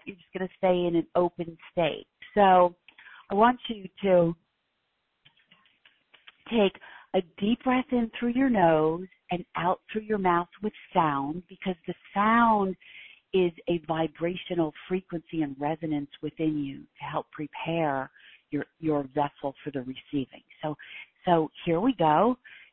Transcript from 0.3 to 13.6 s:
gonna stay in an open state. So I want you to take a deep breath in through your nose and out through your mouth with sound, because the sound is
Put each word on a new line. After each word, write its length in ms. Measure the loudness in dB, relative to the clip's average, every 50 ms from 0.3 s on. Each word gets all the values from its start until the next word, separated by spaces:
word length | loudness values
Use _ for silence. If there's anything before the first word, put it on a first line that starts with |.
| -10
gonna 160 | -8 -8 -8 _ -2
stay 280 | 0 2 2 2 2
in 120 | 0 0 0
an 100 | -2 0 0
open 420 | 0 0 0 -2 -6 -10 -10 -12 -18 -18 -10
state. 340 | -4 -2 -2 -2 -2 -6 -12 _ _ -20 -16 -4 2
So 420 | 4 6 8 8 8 6 4 2 _ _ _ -20 -20 -20 -20 -20 -20 -12 -4
I 40 | 0
want 220 | 2 4 4 2 0 -6 -12
you 180 | -12 -12 -12 -16 _ -4
to 340 | 0 4 4 4 4 4 0 -6 _ _ _ _ _ _ _ _ _ _ _ _ _ _ _ _ _ _ _ _ _ _ _ _ _ _ _ _ _ _ _ _ _ _ _ _ _ -20 -20 _ -10 -4
take 220 | 0 2 2 2 0 -4 -20 -20 -20 -20 -12 _ -4
a 80 | -4 -4 -4 _ -4
deep 240 | -2 -2 -2 -2 0
breath 220 | -2 0 0 -2 -2 -2
in 180 | -2 -2 -4 -6 -6
through 140 | -4 -2 0
your 160 | 0 2 2
nose 580 | 2 4 4 4 4 4 2 2 0 -2 -6 -12 _ _ _ -8
and 140 | -8 -8 -8 _ -8
out 240 | -4 -2 -2 -2 -4 _ -10
through 120 | -10 -8
your 160 | -6 -4 -4 -2
mouth 320 | 0 2 2 0 0 -4 _ -10
with 120 | -10 -10 -10 -10 -12 -4 0
sound, 500 | 0 2 2 0 -2 -4 -6 -8 -10 -12 -16
because 280 | -18 -12 -8 -8 -8 -8 _ -12
the 60 | -12 _ _ -8 -2
sound 600 | 0 2 4 4 4 4 4 4 2 2 -2 -4 -6 _ -20 -20 -20 -20 -20 -20 _ _ _
is 220 | 0 2 2 0 0 -4